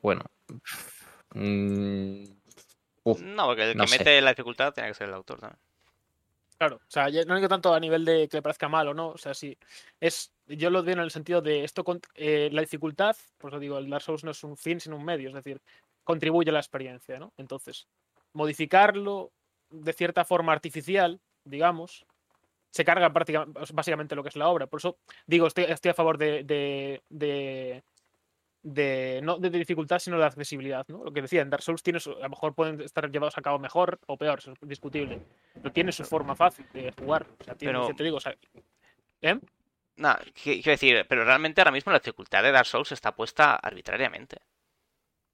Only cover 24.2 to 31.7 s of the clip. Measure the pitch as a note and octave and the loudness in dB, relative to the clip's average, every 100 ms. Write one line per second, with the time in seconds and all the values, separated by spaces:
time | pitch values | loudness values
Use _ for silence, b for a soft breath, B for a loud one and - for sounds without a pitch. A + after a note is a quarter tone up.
24.2 | C#3+ D3 D#3 E3+ C3+ D3 F3+ - - b | -6 0 2 2 -2 -6 -6 -8 -14 b
25.2 | - E3+ E3 F3+ F3 D#3 F3 E3+ D#3+ D#3 | 2 4 4 4 0 2 2 4 2 2
26.2 | D3+ D3 C#3+ D3 C#3+ C#3 C#3 C3+ _ D3+ | 0 0 -2 -2 -2 -4 -6 -10 _ -6
27.2 | D3 C#3+ C3+ C3 B2+ B2+ - _ _ _ | -4 -4 -6 -8 -10 -12 -16 _ _ _
28.2 | _ _ _ _ D3+ C#3 C#3 C3 C3 C3 | _ _ _ _ -6 -2 0 0 -4 -4
29.2 | D#3 F3 F#3 E3+ E3 D#3+ D3+ F3 F3+ E3+ | -4 -2 0 -2 -2 -4 -2 -2 0 2
30.2 | D3+ C3 C#3+ C#3 C3+ C3 C3+ E3 - C#3+ | 2 0 -10 -8 -6 -6 -8 -12 -8 -8
31.2 | C3+ E3+ C#3 C#3 - | 0 0 2 -2 -4